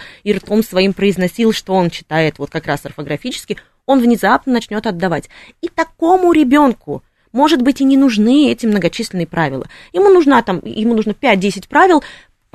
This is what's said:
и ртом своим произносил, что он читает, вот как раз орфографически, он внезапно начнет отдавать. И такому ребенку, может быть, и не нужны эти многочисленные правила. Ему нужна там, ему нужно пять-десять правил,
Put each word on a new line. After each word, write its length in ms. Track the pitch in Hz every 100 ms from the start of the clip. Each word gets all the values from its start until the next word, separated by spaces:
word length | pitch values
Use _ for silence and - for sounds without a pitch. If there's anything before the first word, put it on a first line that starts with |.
| - -
и 100 | 202
ртом 300 | 196 - 214
своим 300 | 220 180 196
произносил, 600 | 190 202 180 180 - 226
что 200 | 214 -
он 160 | 190 175
читает, 500 | - - 156 156 -
вот 100 | 139
как 160 | 160 160
раз 180 | 143 143
орфографически, 720 | - 147 147 247 - - - _ _ -
он 140 | 269
внезапно 520 | 240 233 196 - 269
начнет 320 | 240 - 214 220
отдавать. 420 | 175 185 160 - - - _
И 60 | 349
такому 640 | - 320 - 330 370 349
ребенку, 720 | 311 262 294 277 208 - 135 _ _ _
может 300 | 233 294 294
быть, 180 | 247 269
и 20 |
не 120 | 269 269
нужны 520 | 269 208 214 285 262
эти 140 | 233 226
многочисленные 640 | 202 170 - 220 185 165
правила. 400 | 165 151 135 - - -
Ему 160 | 349 403
нужна 320 | 359 285 254
там, 200 | 226 180 214
ему 300 | 220 220 220
нужно 180 | 214
пять-десять 540 | 202 262 190 202 190 -
правил, 360 | 285 370 311 - - _ _ _